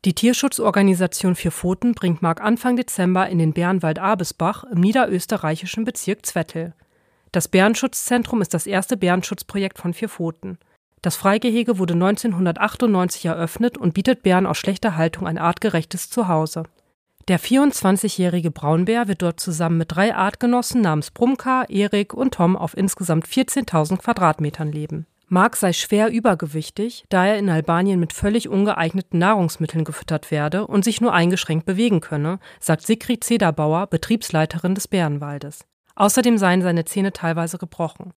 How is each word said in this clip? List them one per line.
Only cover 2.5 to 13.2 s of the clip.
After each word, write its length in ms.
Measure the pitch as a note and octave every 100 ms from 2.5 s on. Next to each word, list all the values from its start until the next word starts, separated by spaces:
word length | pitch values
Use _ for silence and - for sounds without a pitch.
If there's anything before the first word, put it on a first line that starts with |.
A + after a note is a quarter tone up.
| A#3+ B3+ B3
Dezember 520 | B3 - F#3 F#3 F#3
in 120 | F3+
den 140 | D#3+
Bärenwald 440 | D#3 F3 F#3+ E3 D#3+
Abesbach 680 | F#3+ G#3+ F3 - E3+ G#3+ B3+
im 140 | F3+
niederösterreichischen 1040 | F#3 C4 B3 F3+ - G3+ D#3 D#3+ F3+ -
Bezirk 440 | A3+ - - - -
Zwettl. 460 | F3+ D#3+ D#3+ E3+ - _ _ _ _ _
Das 160 | F3+ -
Bärenschutzzentrum 920 | F#3+ G3 A3+ C4 - - B3 A#3 A3+
ist 100 | G3
das 140 | E3+ G3+
erste 300 | G3 F#3+ A3
Bärenschutzprojekt 800 | F#3 F#3 - F#3 - G3+ F#3+ -
von 140 | F3 F3
Vier 140 | A3
Pfoten. 500 | - E3 E3 F#3+ F3+ _ _ _ _
Das 140 | F3+ -
Freigehege 640 | G3 G#3+ A#3+ A3+ A#3 G3
wurde 160 | F3+ E3+
neunzehnhundertachtundneunzig 1300 | F#3 G#3 A#3+ F3+ F3+ E3+ G3+ - A#3+ F#3+ F3+ -